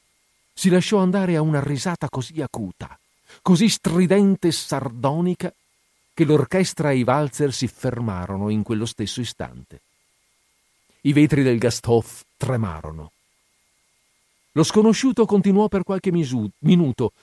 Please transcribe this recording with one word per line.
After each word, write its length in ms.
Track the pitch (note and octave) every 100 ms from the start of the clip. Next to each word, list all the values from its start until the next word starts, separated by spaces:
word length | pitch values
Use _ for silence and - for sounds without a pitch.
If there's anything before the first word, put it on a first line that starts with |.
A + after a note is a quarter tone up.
| _ _ _ _ _
si 160 | - F#3
lasciò 300 | F3+ - G#3
andare 360 | F#3 G3 F#3 D#3+
a 40 |
una 200 | D#3 D3
risata 480 | C3+ C#3 F#3 E3+ D3
così 320 | C3 A#2+ D#3+
acuta, 580 | C#3+ - G2 - - - _ _ _ -
così 260 | - E3+ G#3+
stridente 800 | - - E3+ F3+ G3 G3 F#3+ E3+
e 40 |
sardonica, 1000 | - - C#3+ C3 A#2 C3+ D#3 F3+ F3 - _ _ _ _ _ _
che 100 | -
l'orchestra 680 | D#3 D3+ B2+ F#3 F3+ - D3
e 80 | C3+
i 60 |
valzer 480 | A#2+ C#3 D3 - D3
si 140 | - A#2
fermarono 800 | - C3 A#2+ A#2 F#2 F2+ G2 G#2
in 140 | G#2+
quello 240 | G2+ A2 A#2
stesso 340 | - G#2 -
istante. 600 | A#2 - B1 B1 B1+ C#2 _ _ _ _ _ _ _ _ _ _ _ _
I 100 | D3
vetri 300 | C#3+ D3 C#3+
del 160 | C3 A#2
Gasthof 680 | A#2+ - - A#2 - - - -
tremarono. 760 | - B2 G#2 D#2+ D#2 D#2 D#2+ _ _ _ _ _ _ _ _ _ _ _ _ _ _
Lo 100 | C#3+
sconosciuto 640 | C3+ G#3+ G#3+ G#3+ C4 A#3 A3
continuò 400 | G3+ G3+ G3 G#3+
per 160 | G3
qualche 300 | F3+ F#3+ F#3+
misu-, 360 | E3+ C#3 B2+ G#2 -
minuto 520 | D3+ F3+ D3+ A#2 A2+ _